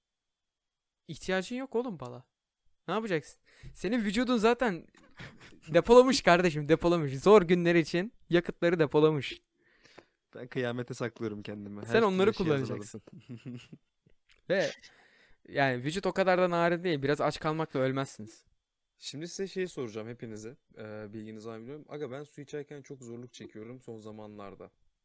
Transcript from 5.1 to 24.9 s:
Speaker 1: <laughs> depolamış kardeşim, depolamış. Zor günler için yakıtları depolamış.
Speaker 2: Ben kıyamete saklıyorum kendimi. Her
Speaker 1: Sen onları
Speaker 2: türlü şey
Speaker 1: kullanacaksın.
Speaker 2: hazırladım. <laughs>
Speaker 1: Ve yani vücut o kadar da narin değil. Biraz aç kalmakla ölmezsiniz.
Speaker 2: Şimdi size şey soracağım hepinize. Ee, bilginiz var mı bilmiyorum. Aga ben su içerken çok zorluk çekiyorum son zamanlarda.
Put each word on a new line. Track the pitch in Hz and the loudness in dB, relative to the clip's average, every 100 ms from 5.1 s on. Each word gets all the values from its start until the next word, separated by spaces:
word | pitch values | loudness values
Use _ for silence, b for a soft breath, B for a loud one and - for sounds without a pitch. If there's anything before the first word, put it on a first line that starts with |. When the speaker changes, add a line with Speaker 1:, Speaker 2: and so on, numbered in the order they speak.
| - - | -20 -20
Speaker 1:
<laughs> | - - - - | -20 -20 -20 0
depolamış | 165 160 247 262 - | 2 8 10 10 6
kardeşim, | - 175 180 147 143 | 6 6 6 0 2
depolamış. | 156 170 175 147 135 | 2 4 2 0 2
Zor | 180 214 | 8 8
günler | 170 175 170 | 8 2 4
için | 170 151 170 208 - - | 4 2 0 -4 -8 0
yakıtları | 170 - - 170 170 | 0 2 0 2 2
depolamış. | 147 151 156 151 123 - _ _ b b b b b b _ | 4 6 4 4 -4 -10 _ _ b b b b b b _
Speaker 2:
Ben | 110 127 | -16 -10
kıyamete | 135 120 123 123 | -4 -2 -2 -6
saklıyorum | 131 120 - 113 104 | -6 -6 -4 -6 -6
kendimi. | 101 104 101 101 | -10 -12 -10 -12
Her | 107 | -2
Speaker 1:
Sen | 214 | 2
onları | 220 185 202 | 2 4 2
Speaker 2:
türlü | 214 170 | 2 0
şey | 139 | -2
Speaker 1:
kullanacaksın. | 127 107 104 107 - | -2 -8 -10 -16 -18
Speaker 2:
hazırladım. | 165 - 117 131 120 - | -20 -18 -16 -14 -16 -16
<laughs> | - _ _ _ _ _ _ - | -20 _ _ _ _ _ _ -4
Speaker 1:
Ve | 185 147 - b b b b b b - | -2 -2 -4 b b b b b b -10
yani | 135 139 123 | -2 0 0
vücut | 131 180 190 | -4 -4 -2
o | |
kadar | 185 185 180 | 0 2 4
da | 180 | 2
narin | 175 170 175 | 2 2 2
değil. | 180 147 | -2 -2
Biraz | 139 151 | 0 0
aç | 143 - | 0 -2
kalmakla | 160 156 156 139 | -4 -2 -2 0
ölmezsiniz. | 131 135 135 - 110 - _ _ _ _ _ _ | 0 0 -4 -8 -18 -20 _ _ _ _ _ _
Speaker 2:
Şimdi | - 135 170 | -14 -12 -12
size | - 190 | -8 -8
şey | 185 180 | -6 -8
soracağım | - 120 107 110 | -6 -8 -8 -10
hepinize. | 117 117 107 107 147 _ - | -12 -12 -12 -14 -16 _ -18
Ee, | 107 107 107 | -14 -14 -14
bilginiz | 110 107 110 110 | -14 -14 -14 -14
var | 113 | -14
mı | |
bilmiyorum. | 113 151 139 | -14 -16 -14
Aga | 147 139 | -10 -10
ben | 131 | -10
su | 147 - | -14 -18
içerken | 143 151 139 147 | -14 -12 -12 -16
çok | 135 135 | -18 -18
zorluk | 120 120 123 | -14 -14 -16
çekiyorum | - 110 107 113 127 | -18 -18 -16 -16 -16
son | 123 113 | -16 -16
zamanlarda. | 107 107 107 104 98 95 95 _ _ | -14 -16 -16 -14 -16 -16 -20 _ _